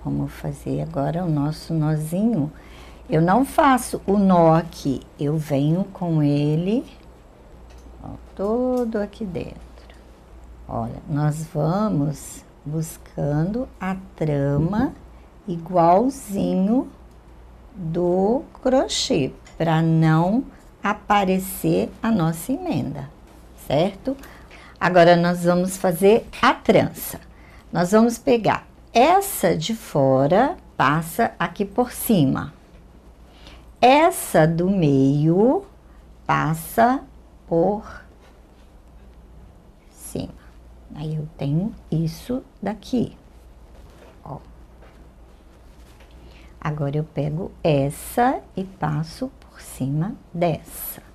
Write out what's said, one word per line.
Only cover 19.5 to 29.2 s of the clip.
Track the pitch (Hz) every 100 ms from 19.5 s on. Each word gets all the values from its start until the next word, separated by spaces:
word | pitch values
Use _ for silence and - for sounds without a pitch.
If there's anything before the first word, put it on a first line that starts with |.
| -
pra | 165 160
não | 165 160 160 160 175 226 269 - - -
aparecer | 202 208 - 233 190 185 190 - 160 175 220 -
a | 226
nossa | 226 165 165 -
emenda, | 285 359 180 - - 139 - - - - - -
certo? | 143 185 196 - 269 - - - - - -
Agora, | 180 180 170 175
nós | 175 180 175
vamos | 175 185 -
fazer | 190 165 196 226 - -
a | 240
trança. | - - 185 117 - - - - - - - -
Nós | 170 175
vamos | 214 233 233
pegar | - 240 180 - - - -
essa | 226 285 370